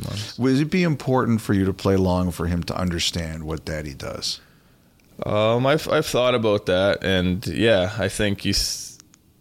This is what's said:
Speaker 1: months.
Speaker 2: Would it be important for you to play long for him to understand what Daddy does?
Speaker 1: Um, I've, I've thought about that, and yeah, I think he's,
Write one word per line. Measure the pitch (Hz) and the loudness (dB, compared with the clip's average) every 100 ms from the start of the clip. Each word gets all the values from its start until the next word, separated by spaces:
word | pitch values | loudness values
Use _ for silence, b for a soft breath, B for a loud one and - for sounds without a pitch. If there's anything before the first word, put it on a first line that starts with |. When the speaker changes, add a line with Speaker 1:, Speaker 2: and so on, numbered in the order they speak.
Speaker 1:
months. | - 104 107 - | -6 -8 -8 0
Speaker 2:
Would | 127 131 | 2 4
it | 151 | 2
be | 185 | 2
important | 175 143 - 127 117 113 | 2 0 0 2 2 2
for | - | 2
you | 101 95 | 2 2
to | |
play | 95 101 95 | 0 2 4
long | 92 90 90 | 4 2 0
for | 80 85 | -2 -2
him | 87 | -2
to | 85 - | -2 -2
understand | 90 85 - - 80 80 | -2 -2 -2 -4 -6 -6
what | 78 78 - | -8 -8 -6
Daddy | 78 76 | -8 -8
does? | 67 - - - - b b b b b b _ - | -10 -10 -8 -8 -10 b b b b b b _ -8
Speaker 1:
Um, | - 104 110 120 131 | -2 0 2 2 2
I've, | 151 - | 0 2
I've | 151 151 | 0 0
thought | 123 123 | 0 2
about | 123 110 104 - | 2 2 0 2
that, | 90 98 - | 2 2 2
and | - 95 90 92 - | 0 0 2 -2 -4
yeah, | - 113 101 92 107 | 0 4 4 2 -2
I | 95 | -4
think | - 104 98 | -2 -2 -2
he's, | 101 95 - - - - - _ _ _ | -2 -2 -2 -6 -12 -18 -20 _ _ _